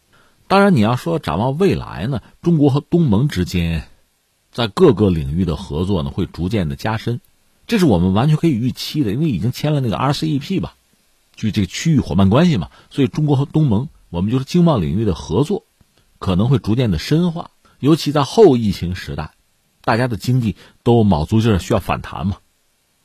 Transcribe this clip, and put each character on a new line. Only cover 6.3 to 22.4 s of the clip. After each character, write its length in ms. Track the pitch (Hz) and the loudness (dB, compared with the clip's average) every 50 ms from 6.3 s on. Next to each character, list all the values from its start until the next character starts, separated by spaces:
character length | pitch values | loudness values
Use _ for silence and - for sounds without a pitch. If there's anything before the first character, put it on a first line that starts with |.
| - - 85 | -6 -6 -4
渐 220 | 92 107 107 87 73 | -4 -2 -2 -2 -4
的 60 | 67 | -6
加 220 | - - 110 110 | -6 -6 -6 -6
深， 240 | 110 - 117 120 - - _ _ _ _ _ _ _ _ | -4 -4 -6 -6 -6 -10 _ _ _ _ _ _ _ _
这 140 | - 240 208 | -2 0 2
是 60 | 180 | 4
我 120 | 147 101 | 4 4
们 160 | 85 87 95 92 | 4 2 2 2
完 140 | 104 131 | 2 2
全 100 | 156 156 | 2 2
可 80 | 151 - | 2 2
以 60 | 170 | 0
预 200 | 135 104 123 127 | 0 0 -2 -4
期 320 | - - - - - 151 135 | -4 -6 -8 -6 -4 -2 -2
的， 100 | 101 92 | -2 -2
因 80 | 131 | -2
为 80 | 165 160 | -2 -2
已 100 | 113 78 | -2 -2
经 120 | 95 123 | -2 -4
签 220 | - - - 147 151 | -4 -4 -2 -2 -2
了 60 | 143 | -2
那 100 | 131 117 | -2 -2
个 80 | 85 | -2
R 160 | - 120 139 143 | -2 -2 -2 -2
C 140 | - 160 | -2 -2
E 120 | 160 151 131 | -2 -2 -4
P 200 | 131 - 196 - | -4 -4 -4 -4
吧， 160 | - - - _ _ _ _ _ _ _ _ _ _ _ _ | -4 -6 -10 _ _ _ _ _ _ _ _ _ _ _ _
就 140 | - - 107 | -6 -6 -2
这 120 | - 110 | -2 -2
个 40 | 98 | -2
区 300 | - - - - 165 160 | -2 -4 -2 0 2 2
域 40 | 123 | 2
伙 140 | - - 73 | 2 0 2
伴 160 | 95 98 95 | 2 4 4
关 200 | 104 139 175 180 | 4 4 4 4
系 80 | 147 | 2
嘛， 120 | 98 73 - - - _ _ | 0 -4 -6 -12 -20 _ _
所 120 | - - 135 | -2 -2 -2
以 40 | |
中 180 | - - 156 151 | 0 0 -2 0
国 100 | 143 147 | 0 0
和 100 | 131 143 | 0 0
东 200 | - - 156 156 | 0 0 0 2
盟， 240 | 139 101 104 135 - - _ _ _ | 2 2 0 -2 -4 -10 _ _ _
我 120 | - 85 | -6 -4
们 80 | 92 107 | -2 -2
就 80 | 123 | -2
是 80 | 131 135 | -2 -2
经 180 | - - 175 175 | 0 2 2 4
贸 140 | 170 147 | 4 2
领 220 | 113 80 69 78 104 | 0 0 -2 -2 -2
域 60 | 117 | -2
的 100 | 104 82 | -2 -2
合 280 | - - - 78 110 147 | -4 -4 -2 -2 0 0
作 200 | - - - - _ _ _ _ _ _ _ _ _ _ - | 0 -4 -6 -8 _ _ _ _ _ _ _ _ _ _ -8
可 160 | - - 92 | -4 -2 0
能 140 | 85 107 123 | 0 2 2
会 100 | 135 107 | 0 0
逐 160 | - 95 110 | 0 -2 -2
渐 160 | 131 127 110 | 0 0 0
的 80 | 82 73 | -2 -4
深 320 | - - 147 165 180 175 | -2 -2 0 0 0 -2
化， 180 | 160 170 - - _ _ _ _ _ _ | -4 -6 -12 -16 _ _ _ _ _ _
尤 160 | 120 139 160 | 2 2 2
其 160 | 147 - 147 | 2 0 0
在 120 | 143 151 135 | -2 -2 -2
后 320 | - - - 220 165 131 | 0 4 6 6 6 6
疫 160 | 120 113 101 | 4 2 -2
情 220 | 87 - 90 85 90 | -2 -2 -4 -6 -6
时 220 | 90 - - 71 | -8 -10 -10 -10
代， 160 | 76 76 - _ _ _ _ _ _ _ _ _ _ | -10 -10 -10 _ _ _ _ _ _ _ _ _ _
大 160 | _ - 117 | _ -2 0
家 100 | 110 127 | 0 -2
的 100 | 123 113 | -2 -4
经 220 | - - 127 123 131 | -4 -2 -2 0 0
济 160 | 117 107 90 - - - _ _ - | 0 -2 -4 -6 -10 -20 _ _ 2
都 200 | 120 120 117 110 | 4 4 6 6
卯 220 | 101 87 76 80 | 4 2 2 0
足 160 | - 110 113 | 0 0 2
劲 120 | 110 120 104 | 2 2 2
儿 40 | |
需 160 | 87 - - 117 | 0 0 -2 -2
要 60 | 98 | -2
反 220 | - - 76 60 | -2 -4 -6 -6
弹 260 | - - - - 73 | -8 -10 -10 -6 -6
嘛， 100 | 101 95 - | -6 -6 -8